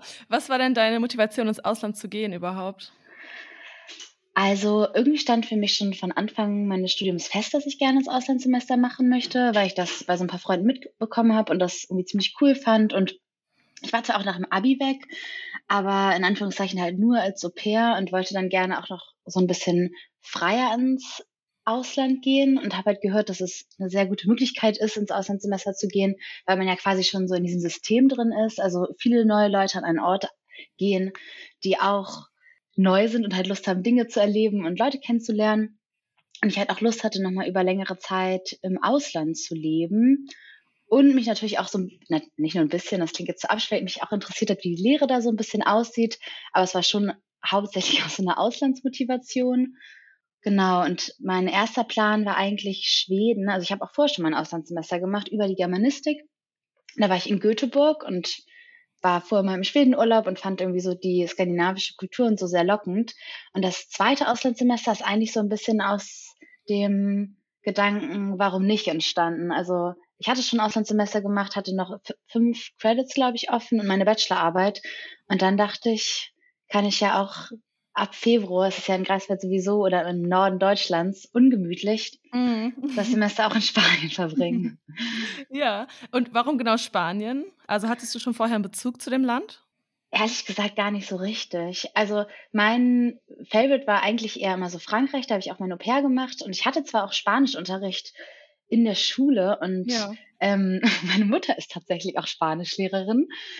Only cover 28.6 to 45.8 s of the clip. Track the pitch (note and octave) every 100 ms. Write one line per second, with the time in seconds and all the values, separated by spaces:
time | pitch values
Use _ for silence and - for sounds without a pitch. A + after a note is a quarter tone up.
28.6 | G3 F3+ A3 - A#3+ A#3 A3 G#3 G#3 G3
29.6 | F#3+ F#3 E3+ E3 F3 F#3+ - _ _ -
30.6 | - - G3+ F#3+ F#3+ - - - - -
31.6 | F#3+ - F#3+ G3+ F#3+ - - _ _ _
32.6 | _ - F#3 F#3+ A3 A#3 G3+ F#3 F#3 G3
33.6 | G3+ F#3 A#3 B3 A#3 A3 G#3 G#3 A3 G3+
34.6 | E3 F3 C4 C#4 - A#3 A#3 G#3+ G#3+ G#3+
35.6 | G#3+ _ _ _ _ _ _ - G#3 F#3
36.6 | G3 F#3+ A3+ A3+ G#3+ F#3+ F#3+ F#3 - F#3+
37.6 | F#3 F#3+ F#3+ F#3 - F#3+ F#3 F#3 F#3 -
38.6 | F#3+ F#3 G3+ C#4+ - E3 D#3 D#3+ - D#3+
39.6 | D#3 D#3+ E3+ G#3+ B3 C#4 C#4 - - -
40.6 | _ _ - B3 C#4 C4 A3+ G#3 G#3+ -
41.6 | F#3 G3 F#3 - - D#3 - - D#3 F3
42.6 | D3+ F3 - F#3+ D#3+ - F3 - - A3
43.6 | - G#3 F#3+ - - G3+ - - G#3+ F#3+
44.6 | F3+ E3+ A3 D4+ C4+ B3 A#3 A3+ G#3+ G#3
45.6 | - G#3+